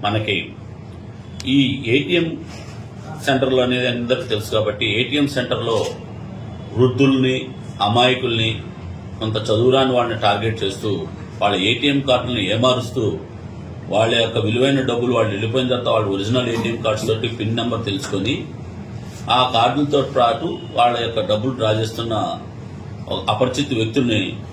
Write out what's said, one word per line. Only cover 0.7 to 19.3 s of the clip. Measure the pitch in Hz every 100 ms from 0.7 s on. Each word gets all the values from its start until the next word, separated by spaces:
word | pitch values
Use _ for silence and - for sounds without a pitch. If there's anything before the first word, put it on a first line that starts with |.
| - - - - - - - 127
ఈ | 139 131 - 113
ఏటీఎం | 131 143 170 160 - - - - - - - - - -
సెంటర్లు | 131 127 127
అనేది | 123 123 123
అందరికీ | 120 120 123 110
తెలుసు | 107 -
కాబట్టి, | 110 101 95 110 104
ఏటీఎం | 123 147 139
సెంటర్లో | 127 120 117 117 110 85 - - - - - - - - 104
వృద్ధుల్ని, | 127 120 139 135 131 131 131 - - -
అమాయకుల్ని | 101 120 123 123 123 113 110 110 - - - - - -
కొంత | 110 104
చదువురాని | 107 110 123 135 131
వాళ్ళని | 123 117 113
టార్గెట్ | 110 101 110 98
చేస్తూ, | 98 95 110 92 78 - - -
వాళ్ళ | 101 95
ఏటీఎం | 98 120 143 139
కార్డులను | 135 123 117 120
ఏమారుస్తూ, | 92 110 127 123 110 - 104 82 - - - - - - -
వాళ్ళ | 98 117 120
యొక్క | 110 113
విలువైన | 104 120 135 139
డబ్బులు | 120 117 123
వాళ్ళు | 120 107
వెళ్ళిపోయిన | 98 110 127 127
తర్వాత | 117 113
వాళ్ళ | 113 101
ఒరిజినల్ | 98 98 127 120
ఏటీఎం | 113 113 113
కార్డ్స్ | 110 107 110
తోటి | 110 117
పిన్ | - 107 117
నెంబర్ | 120 110 104
తెలుసుకొని, | 95 - 98 104 143 - - - - - - - -
ఆ | -